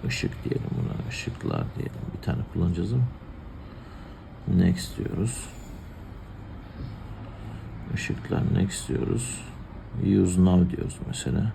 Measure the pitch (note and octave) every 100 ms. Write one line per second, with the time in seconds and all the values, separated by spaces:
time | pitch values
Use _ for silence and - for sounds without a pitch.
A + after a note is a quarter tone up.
0 | - - - - - - - - - -
1 | - - - - - G1+ G1+ - - -
2 | - - - - - - F2 E2+ F#2+ B2+
3 | B2 - - - - - - - - -
4 | - - - - - F2+ F2+ - - -
5 | - - G#2 - - - - - - -
6 | - - - - - - - - - -
7 | - - - - - - - - - -
8 | - - - - - - F#2+ - - -
9 | - - - - - - - - - -
10 | G2 G2 F#2 F2+ F#2 F2+ F2 - - -
11 | - - C2+ B1 A2